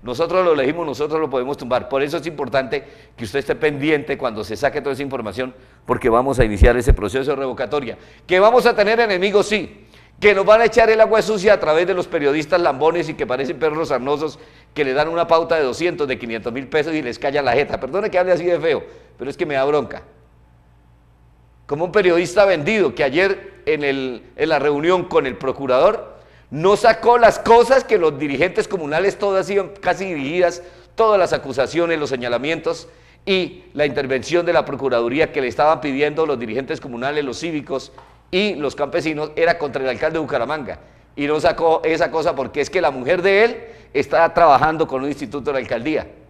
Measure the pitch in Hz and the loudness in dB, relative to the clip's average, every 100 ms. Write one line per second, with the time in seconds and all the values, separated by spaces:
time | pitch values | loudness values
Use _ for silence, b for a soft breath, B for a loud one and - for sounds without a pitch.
0 | 110 123 165 180 180 151 131 165 165 123 | -8 -4 0 2 2 2 2 -2 -6 -4
1 | - 156 156 131 127 139 127 123 104 135 | -4 -2 -2 -2 -4 -6 -2 -4 -2 -2
2 | 143 160 147 151 131 135 127 143 - B | -2 -4 -8 -8 -4 -2 -2 -6 -8 B
3 | B - 113 139 135 131 151 143 147 151 | B -14 -6 -6 -4 -2 -2 -2 0 -2
4 | 147 143 127 107 107 107 143 147 135 135 | -2 -6 -6 -6 -10 -4 -2 -2 -6 -6
5 | 139 127 110 98 127 - b b - 123 | -6 -8 -8 -6 -8 -10 b b -4 0
6 | 127 113 135 123 117 104 117 120 123 143 | 4 4 2 2 2 6 6 6 4 2
7 | 101 123 135 135 135 120 120 147 123 98 | 2 -4 -2 -4 -4 -6 -4 -4 -4 -12
8 | B B - 180 208 247 226 214 208 226 | B B 0 4 6 6 4 2 2 2
9 | 226 185 196 202 190 214 156 - b b | 2 2 2 2 2 -2 -4 -14 b b
10 | b _ 202 196 196 214 226 226 226 220 | b _ 2 4 6 6 6 4 4 6
11 | 214 220 196 214 190 202 151 156 175 185 | 4 4 0 0 4 4 4 2 2 -2
12 | 175 170 143 151 147 180 175 135 220 170 | -2 -2 0 0 0 0 0 2 0 0
13 | 156 143 131 127 135 127 156 156 160 135 | -4 -6 -4 -4 -4 -2 -2 -2 -2 -4
14 | 127 143 156 - B B B - 139 131 | -2 -4 -4 -8 B B B -6 -2 0
15 | 156 170 170 165 165 165 135 117 170 165 | -2 -2 2 2 2 0 0 0 -4 -2
16 | 143 123 120 113 110 117 131 156 151 156 | -4 -4 -6 -6 -6 -8 -4 -2 -2 -4
17 | 127 113 143 143 135 120 - 110 127 165 | -6 -6 -4 -2 0 0 0 -4 -6 -4
18 | 208 180 185 175 175 170 156 131 - B | -2 0 2 0 0 0 0 -2 -4 B
19 | B _ 123 139 165 139 135 147 110 - | B _ -12 -6 -4 0 0 0 -2 -10
20 | - _ _ _ _ _ _ _ _ _ | -18 _ _ _ _ _ _ _ _ _
21 | _ _ _ _ _ _ - 143 180 214 | _ _ _ _ _ _ -8 -4 0 2
22 | 180 170 185 190 196 175 143 220 160 - | 4 4 2 4 4 4 0 2 0 0
23 | 143 139 190 190 - - - 151 143 135 | 0 2 0 -2 -8 -12 -4 -2 0 -2
24 | 131 120 - - 156 151 143 143 160 180 | -4 -10 -16 -6 0 0 0 0 0 0
25 | 175 165 139 123 135 - 135 127 175 214 | 2 0 0 -4 -6 -4 0 4 4 2
26 | - - b b b 139 175 202 233 220 | -8 -20 b b b -2 2 4 4 2
27 | 214 240 226 - - 233 233 269 240 214 | 4 6 6 4 6 6 8 4 4 2
28 | 160 143 147 135 175 180 - 190 151 156 | 2 0 -6 0 0 0 -4 -4 -4 0
29 | 196 190 202 190 175 202 180 - 180 165 | -2 -2 -2 -2 0 -2 -2 -6 -4 -2
30 | 190 160 135 175 175 175 B B B - | -4 -6 -4 0 0 0 B B B 0
31 | 220 208 170 147 139 127 127 156 170 165 | 4 4 2 0 -4 -2 -2 0 0 0
32 | 143 127 120 120 139 165 160 165 - b | -2 -4 -2 -2 -2 -4 -4 -6 -10 b
33 | b b - 190 160 - - 139 147 135 | b b -2 -2 -2 -8 -16 -4 -2 -2
34 | 135 131 117 170 170 165 143 139 135 120 | -2 -4 0 -2 2 0 0 -4 -2 0
35 | 117 135 156 139 127 117 151 160 151 135 | 0 0 -2 0 -4 0 2 2 -2 -2
36 | 147 147 160 131 117 107 135 156 147 117 | -2 0 -2 -2 -4 -6 -6 -10 -10 -8
37 | 131 151 139 120 170 156 131 135 - B | -4 -4 -4 -6 -6 -8 -6 -8 -10 B
38 | B B _ 185 208 151 147 - 143 170 | B B _ -2 -2 -2 -6 -4 -4 -2
39 | 156 151 151 147 165 165 147 131 131 123 | -4 -6 -6 0 0 0 -4 -4 -4 -2
40 | 156 160 143 139 117 156 117 85 b b | -2 -2 -4 -4 -4 -6 -8 -14 b b
41 | b - 143 151 165 151 160 160 160 160 | b -8 -2 0 0 2 2 2 0 0
42 | 165 160 156 135 127 143 135 190 165 135 | 0 0 -2 -2 -6 -4 -2 0 0 -2
43 | 123 180 180 196 233 240 - B B 139 | -2 0 2 4 2 0 -14 B B -4
44 | 139 156 165 165 165 131 151 160 156 131 | 0 2 2 6 6 6 4 0 -2 -4
45 | 135 143 135 147 127 135 113 120 127 147 | -6 -8 -8 -8 -4 -4 -4 -6 -4 -4
46 | 92 - - | -6 -16 -20